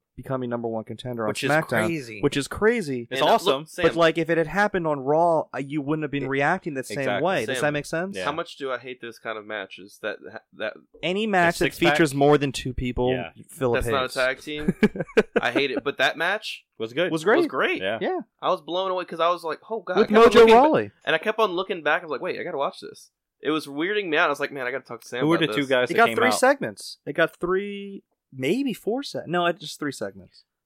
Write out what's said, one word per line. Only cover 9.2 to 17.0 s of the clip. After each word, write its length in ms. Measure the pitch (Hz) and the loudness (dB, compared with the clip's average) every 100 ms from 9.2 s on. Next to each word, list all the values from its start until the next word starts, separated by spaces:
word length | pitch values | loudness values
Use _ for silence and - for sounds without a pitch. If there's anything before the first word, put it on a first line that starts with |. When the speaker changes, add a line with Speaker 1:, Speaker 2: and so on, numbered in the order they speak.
| 117 110 | -10 -10
Speaker 3:
of 80 | |
matches? 540 | 104 107 95 - 98 - | -8 -10 -10 -14 -20 -10
That, 160 | 107 - 73 110 - | -8 -8 -12 -18 -20
that 180 | - 107 - _ - | -10 -10 -10 _ -10
Speaker 1:
Any 240 | 160 190 220 | -6 -4 0
match 320 | 190 170 - | 2 2 2
that 80 | 143 | -2
Speaker 2:
six-pack? 260 | - 160 151 | 2 2 4
Speaker 1:
features 180 | 160 | 2
more 240 | 139 143 147 | 4 6 6
than 120 | 139 | 4
two 220 | - 135 | -4 -6
people, 380 | 123 123 123 123 | -4 -4 0 0
Speaker 2:
Yeah. 200 | 127 82 - - | 0 -4 -14 -20
Speaker 1:
fill 240 | - 131 | -4 0
a 80 | 127 | 0
Speaker 3:
That's 60 | 117 | 0
not 160 | 135 | 0
a 40 | 127 | -2
Speaker 1:
page. 60 | |
Speaker 3:
tag 260 | 135 127 131 | 0 -2 -2
team. 340 | - 151 151 - 208 196 170 | -8 -4 -2 2 0 0 0
Speaker 1:
<laughs> 340 | - - - | 2 2 0
Speaker 3:
I 80 | 117 | 0
hate 180 | 123 139 | 0 0
it. 140 | 123 | -2
But 140 | 135 - | -4 0
that 180 | 135 139 | 0 2
match 480 | 165 208 - - _ _ | -2 -2 -6 -12 _ _
Speaker 2:
Was 160 | 113 | -8
good. 180 | 123 | -2